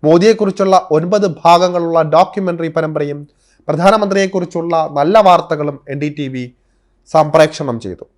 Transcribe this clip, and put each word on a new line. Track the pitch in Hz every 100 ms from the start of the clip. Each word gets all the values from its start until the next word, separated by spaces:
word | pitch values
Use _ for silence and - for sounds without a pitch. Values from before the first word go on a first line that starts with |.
മോദിയെക്കുറിച്ചുള്ള | 151 170 202 220 208 190 196 185 -
ഒൻപത് | 156 175 208 202
ഭാഗങ്ങളുള്ള | 143 170 170 180 180 170 165
ഡോക്യുമെന്ററി | 156 156 185 202 185 170 165
പരമ്പരയും | 160 156 156 147 143 147 _ _ _ -
പ്രധാനമന്ത്രിയെക്കുറിച്ചുള്ള | 151 185 220 208 196 190 190 180 175 170 165 156
നല്ല | 143 151 214
വാർത്തകളും | 196 175 170 156 147 139 -
എൻ | 139
ഡി | 151 147
ടി | 139
വി | 131 123 _ _ _ _ _ _
സംപ്രേക്ഷണം | 160 151 151 151 - 143 117
ചെയ്തു. | 104 90 -